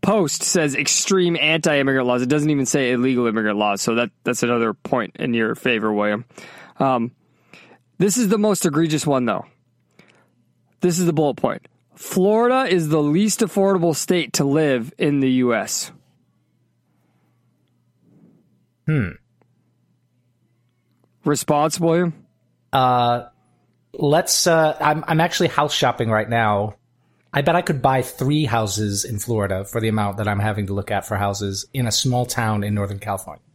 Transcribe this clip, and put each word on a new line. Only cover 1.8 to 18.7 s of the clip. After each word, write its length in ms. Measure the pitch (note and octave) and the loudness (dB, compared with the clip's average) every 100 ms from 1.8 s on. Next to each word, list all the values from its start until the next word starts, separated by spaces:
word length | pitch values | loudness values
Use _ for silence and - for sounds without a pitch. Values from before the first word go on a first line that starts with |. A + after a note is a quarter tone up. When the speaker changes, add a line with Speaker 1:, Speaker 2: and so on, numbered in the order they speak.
| C3+ C3+ B2 | 2 2 2
Speaker 1:
laws. 140 | B2 | 2
It 60 | B2+ | 2
doesn't 220 | D3+ D3+ | 0 2
even 160 | C#3+ B2+ | 0 0
say 240 | D3 B2+ | 0 2
illegal 380 | B2+ B2+ B2 A#2 | 2 2 2 0
immigrant 300 | A2 G#2+ G#2 | 0 0 0
laws, 220 | G#2 G2+ | 0 0
so 140 | - | 0
that, 160 | A#2 A#2+ _ | 0 -2 _
that's 180 | - B2 | -6 -2
another 320 | A#2+ A#2+ A2+ | 0 0 0
point 400 | - - C3 G#2 - | -4 -4 -2 -2 -6
in 140 | - | -4
your 200 | A#2 A2 | -2 -2
favor, 380 | A#2 C3 A#2 G#2+ | -2 -2 0 0
William. 320 | G#2 G#2 G#2 A#2+ - - - - - | 0 0 -2 -6 -20 -20 -20 -20 -2
Um, 320 | C#3 B2 A#2 _ _ _ _ - - - _ _ | 0 0 -2 _ _ _ _ -20 -20 -20 _ _
this 180 | F#3+ A#3 | 0 2
is 120 | A3 | 0
the 100 | G#3+ | 2
most 280 | G#3+ G3 F3 | 2 2 0
egregious 400 | D3 E3 D3+ C3+ | 0 0 0 0
one, 180 | C3+ | 0
though. 200 | A#2+ F#2+ - _ _ _ _ _ _ _ _ _ _ _ _ _ | 0 -2 -6 _ _ _ _ _ _ _ _ _ _ _ _ _
This 180 | F3+ E3+ | 0 2
is 80 | F3 | 0
the 60 | |
bullet 240 | D#3 D3 - | 2 0 0
point. 320 | C3+ - _ _ _ | -2 -4 _ _ _
"Florida 720 | _ - - F#3 G#3+ A#3+ C4 | _ -6 0 2 4 2 2
is 240 | C4+ F3+ D#3 | 2 0 2
the 140 | D#3 | 0
least 360 | D3 D#3+ G#3+ - | 2 2 2 0
affordable 560 | G#3+ - G3 F#3+ E3+ | -2 2 2 2 0
state 380 | D3+ - F3+ C#3 | -2 0 -2 -2
to 100 | - | -2
live 480 | C#3 C#3 D3+ B2+ A#2+ - | 0 2 2 0 -4 -2
in 220 | D#3 C#3+ | 0 2
the 100 | C3 | 2
U 240 | B2+ B2 | 2 2
S." 380 | A2+ G2 - - - _ _ _ _ _ _ _ _ _ _ _ _ _ _ _ _ _ _ _ _ _ _ - _ _ _ _ | 0 -2 -8 -10 -16 _ _ _ _ _ _ _ _ _ _ _ _ _ _ _ _ _ _ _ _ _ _ -20 _ _ _ _